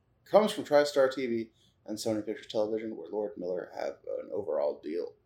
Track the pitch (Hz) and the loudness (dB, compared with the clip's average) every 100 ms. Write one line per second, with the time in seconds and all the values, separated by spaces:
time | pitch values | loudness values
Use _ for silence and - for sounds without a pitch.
0 | _ _ - 185 214 - - 147 143 143 | _ _ 4 6 6 0 4 6 6 6
1 | 131 143 127 117 110 _ _ _ - 107 | 4 2 -2 -2 -4 _ _ _ -10 -6
2 | 117 107 107 104 - 110 107 110 113 104 | -2 -2 -4 -8 -4 -2 0 -2 -4 -10
3 | 82 101 104 - 90 90 - - 71 - | -6 -4 -4 -6 -4 -4 -6 -6 -6 -6
4 | - - - 92 87 76 73 - 76 85 | -8 -8 -6 -6 -2 0 0 -2 -6 -4
5 | - - | -6 -12